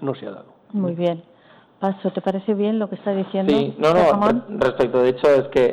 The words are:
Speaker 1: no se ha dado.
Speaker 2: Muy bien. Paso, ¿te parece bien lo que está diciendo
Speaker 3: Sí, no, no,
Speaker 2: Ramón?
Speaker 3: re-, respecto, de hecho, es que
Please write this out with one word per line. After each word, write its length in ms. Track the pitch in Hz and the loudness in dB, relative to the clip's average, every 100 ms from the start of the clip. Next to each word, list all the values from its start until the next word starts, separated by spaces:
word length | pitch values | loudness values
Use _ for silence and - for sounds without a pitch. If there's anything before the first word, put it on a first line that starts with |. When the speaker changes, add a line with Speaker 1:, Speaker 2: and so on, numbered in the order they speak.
Speaker 1:
no 120 | 139 | -8
se 120 | - 104 | -8 -10
ha 40 | |
dado. 220 | 98 - _ _ | -16 -20 _ _
Speaker 2:
Muy 200 | 208 180 | -4 -4
bien. 280 | 170 175 165 - _ _ - _ _ | -2 -2 -4 -10 _ _ -20 _ _
Paso, 320 | 190 190 190 | -4 -4 -6
¿te 100 | 190 | -4
parece 320 | 190 190 190 | -4 -4 -2
bien 260 | 202 208 220 | -2 -2 -2
lo 120 | 202 | -4
que 60 | 190 | -6
está 180 | 208 | -4
diciendo 360 | 196 190 196 190 | -4 -4 -2 0
Speaker 3:
Sí, 240 | 143 139 139 | 0 -2 0
no, 160 | 151 | 2
no, 160 | 175 170 | 4 4
Speaker 2:
Ramón? 340 | 202 208 233 226 | 2 2 0 -4
Speaker 3:
re-, 160 | 208 131 | -2 -2
respecto, 340 | - 123 127 | 0 0 2
de 60 | 127 | 2
hecho, 180 | 127 151 | 2 4
es 180 | 135 135 | 4 2
que 160 | 135 123 | 2 2